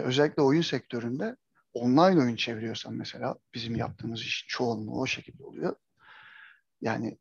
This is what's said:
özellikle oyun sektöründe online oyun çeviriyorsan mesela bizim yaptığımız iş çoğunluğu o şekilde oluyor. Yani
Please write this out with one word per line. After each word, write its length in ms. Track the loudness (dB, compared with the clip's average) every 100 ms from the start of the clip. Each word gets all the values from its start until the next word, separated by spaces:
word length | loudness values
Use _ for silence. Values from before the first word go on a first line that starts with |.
| 0
özellikle 360 | 4 2 4
oyun 200 | 4 4
sektöründe 720 | 2 -2 -4 -6 -4 -4 -6 -8 _ _ _
online 480 | -2 4 6 8 6
oyun 140 | 4 0
çeviriyorsan 580 | -4 -4 -6 -6 -8
mesela 420 | -8 -8 -8 -8 -8 _
bizim 220 | -10 -4 -4
yaptığımız 460 | -4 -6 -8 -8
iş 240 | -6 -6 -6
çoğunluğu 540 | -2 -2 -2 -4 -4
o 40 | -2
şekilde 380 | -4 -8 -18
oluyor. 320 | -16 -6 -6 -6 _ _ -20 -20 -20 -20 -20 _ _ -6
Yani 360 | -4 -2 -4 -8